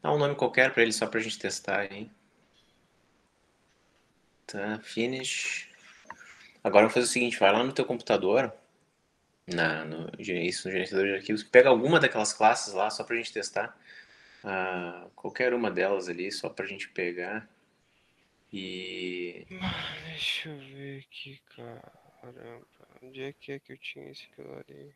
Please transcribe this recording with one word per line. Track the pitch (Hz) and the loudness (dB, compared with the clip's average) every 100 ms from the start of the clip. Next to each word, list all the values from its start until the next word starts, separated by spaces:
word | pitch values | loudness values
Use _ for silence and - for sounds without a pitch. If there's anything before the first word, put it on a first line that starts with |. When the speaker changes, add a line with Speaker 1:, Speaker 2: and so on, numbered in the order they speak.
Speaker 1:
Dá | 156 | 2
um | 151 | 2
nome | 143 139 | 2 2
qualquer | 123 - 131 | 2 4 4
pra | 123 | 6
ele, | 117 | 4
só | 107 110 | 4 -2
pra | 113 | -2
gente | 113 - | -4 -4
testar, | 98 - - 98 98 | -6 -6 -2 -2 -2
hein? | 98 110 _ _ _ _ _ _ _ _ _ _ _ _ _ _ _ _ _ _ _ _ _ _ _ - | -8 -14 _ _ _ _ _ _ _ _ _ _ _ _ _ _ _ _ _ _ _ _ _ _ _ -12
Tá, | 104 101 107 | -6 -4 -4
finish. | - - 120 131 127 - - - - - - - - - - - - - | -6 -2 -2 -2 -4 -4 -4 -6 -10 -20 -20 -20 -20 -20 -20 -20 -20 -4
Agora | 110 101 113 | 6 8 8
vamos | 127 | 6
fazer | 120 | 2
o | |
seguinte, | 127 123 110 | 2 0 6
vai | 98 | 6
lá | 107 | 6
no | 127 | 4
teu | 135 127 | 0 -2
computador, | 120 - 101 95 113 127 - _ _ _ _ _ _ _ _ - | -4 2 2 4 4 2 -6 _ _ _ _ _ _ _ _ -6
na, | - 82 78 80 | 0 0 0 -6
no, | 78 82 - | -8 -10 -10
isso, | 98 90 87 90 92 | -6 -2 -2 -4 -4
no | |
gerenciador | 95 92 95 98 | -4 -2 0 2
de | |
arquivos, | 95 - 107 | 0 -2 -4
pega | - 127 131 | 8 8 10
alguma | 120 131 160 | 6 6 4
daquelas | 135 113 107 | 4 2 -2
classes | - 110 123 - | 6 6 6 -2
lá, | 95 107 | 0 -2
só | 110 | -2
pra | 110 117 | -4 -4
gente | 113 | -4
testar. | 107 98 101 110 - - - - - - - | -6 -4 -4 -6 -10 -20 -20 -20 -20 -20 -14
Ah, | 104 95 92 90 87 90 90 - | -6 -4 -2 -4 -6 -10 -18 -12
qualquer | 104 - 127 | -10 0 2
uma | 123 107 | 2 0
delas | 90 95 98 87 | 2 2 0 -2
ali, | 85 92 | -6 -6
só | - 95 | -6 -8
pra | - 95 | -8 -10
gente | 95 - | -8 -10
pegar. | - 90 87 90 107 110 _ _ _ _ _ _ _ _ _ _ | -6 -4 -4 -6 -8 -10 _ _ _ _ _ _ _ _ _ _
E | 101 95 92 92 92 90 90 87 87 - 185 | -12 -10 -8 -10 -8 -6 -6 -8 -10 -16 -8
Speaker 2:
Ah, | 185 - 160 151 160 | -8 -6 -10 -12 -12
deixa | 160 - - 160 | -8 -6 -6 -8
eu | 143 | -14
ver | 135 135 139 139 135 | -16 -14 -12 -14 -16
aqui, | - 135 139 _ - | -16 -16 -18 _ -18
caramba. | 117 117 - - - _ 123 123 117 117 - _ - - | -16 -16 -20 -20 -20 _ -20 -18 -18 -20 -20 _ -20 -20
Onde | 127 135 | -18 -12
é | 135 | -12
que | 143 - | -12 -14
é | 139 | -14
que | - | -14
eu | 135 | -14
tinha | - 143 143 | -14 -12 -16
esse | 139 - | -18 -20
aquilo | - - - - | -18 -16 -16 -18
ali? | 71 143 | -20 -20